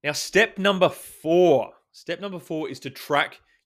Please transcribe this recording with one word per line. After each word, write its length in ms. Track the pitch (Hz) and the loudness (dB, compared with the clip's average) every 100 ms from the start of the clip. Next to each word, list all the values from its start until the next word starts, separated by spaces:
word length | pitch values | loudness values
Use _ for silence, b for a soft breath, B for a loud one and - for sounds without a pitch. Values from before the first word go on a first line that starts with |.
Now, 80 | 143 | -6
step 460 | 147 - 185 220 - | -8 -2 0 0 0
number 300 | 196 190 180 | -2 2 0
four. 840 | - - - 156 175 180 135 107 _ _ | 0 -20 -12 0 4 6 4 0 _ _
Step 300 | - - 170 | -20 -12 -10
number 180 | 202 180 | -10 -14
four 300 | 131 160 156 | -10 -8 -8
is 100 | 131 | -10
to 100 | 139 | -14
track 500 | - - 143 - - _ _ | -14 -2 -2 -2 -8 _ _